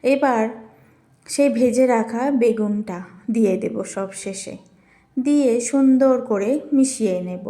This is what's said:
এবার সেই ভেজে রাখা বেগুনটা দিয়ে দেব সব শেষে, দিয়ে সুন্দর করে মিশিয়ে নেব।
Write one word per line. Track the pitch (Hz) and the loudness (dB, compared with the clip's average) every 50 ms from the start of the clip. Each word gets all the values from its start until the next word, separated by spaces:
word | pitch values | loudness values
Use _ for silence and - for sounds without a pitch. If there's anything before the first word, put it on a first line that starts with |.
| - | 2
এবার | 254 277 269 294 269 247 220 220 226 240 - - - - _ _ _ _ _ _ _ _ _ _ | 2 2 2 2 2 2 2 0 -2 -4 -10 -18 -20 -20 _ _ _ _ _ _ _ _ _ _
সেই | - - - 285 285 | -10 0 2 2 2
ভেজে | 226 226 254 247 220 240 262 | 4 2 2 2 4 2 2
রাখা | 247 247 226 220 220 226 233 247 285 | 2 2 0 0 -2 -4 -4 -2 -2
বেগুনটা | 285 254 233 233 220 220 214 208 208 208 214 - 185 175 180 - - - - - | 0 2 2 2 2 0 -2 -2 -2 -4 -4 -8 -10 -12 -12 -16 -20 -14 -8 -4
দিয়ে | 220 226 226 196 185 | 0 2 2 2 2
দেব | 185 - - 226 214 190 | 0 -4 -6 -6 -6 -8
সব | - - 202 196 190 - | -8 -8 -8 -8 -8 -10
শেষে, | - - 196 190 190 - - - - - _ _ _ _ _ _ _ _ _ _ | -12 -12 -12 -12 -12 -12 -14 -14 -16 -18 _ _ _ _ _ _ _ _ _ _
দিয়ে | - 254 285 294 294 285 254 226 233 | -4 0 2 2 2 4 2 2 0
সুন্দর | 233 - - 277 269 262 262 254 269 269 262 247 247 | -2 0 0 4 4 6 6 6 6 4 4 2 0
করে | - 220 196 202 214 269 302 - - | -2 -2 -2 0 -2 -2 -2 -2 0
মিশিয়ে | 294 269 269 262 - - 220 196 185 180 | 2 2 2 2 0 -2 -2 -2 -2 -2
নেব। | 180 180 180 180 185 - | -4 -8 -10 -10 -10 -12